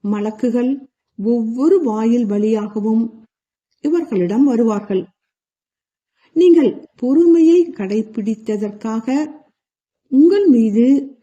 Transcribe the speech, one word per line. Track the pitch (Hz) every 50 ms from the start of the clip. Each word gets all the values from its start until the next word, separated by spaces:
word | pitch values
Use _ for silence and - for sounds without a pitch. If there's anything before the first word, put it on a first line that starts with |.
| -
மலக்குகள் | 202 208 208 208 214 214 - - 247 226 240 240 254 277 269 - _ _ _ _ _ _ -
ஒவ்வொரு | 196 226 240 240 226 220 233 254 269 330 381 381 320
வாயில் | 233 214 220 220 226 233 240 240
வழியாகவும் | 196 208 208 208 220 220 214 208 214 - 220 202 220 220 226 233 233 - - _ _ _ _ _ _ _ _ _ _ _ _ -
இவர்களிடம் | 302 330 339 330 - 226 185 180 175 202 240 285
வருவார்கள். | 285 240 226 240 226 214 202 202 - 196 185 180 _ _ _ _ _ _ _ _ _ _ _ _ _ _ _ _ _ _ _ _ _ _ _ _ _ _
நீங்கள் | 320 359 359 339 330 269 208 - - - _ _
பொறுமையை | _ 247 254 277 320 339 339 330 339 320 320 339 359 339
கடைபிடித்ததற்காக | 339 - - 202 190 208 220 214 214 - 233 202 220 220 220 - - 214 202 214 202 202 - - 226 220 226 226 254 262 285 302 294 - - _ _ _ _ _ _ _ _ _ _ _ _ _ _
உங்கள் | 277 269 302 349 392 415 403
மீது | 359 254 233 226 220 202 220 240 262 277 277 277 269 - _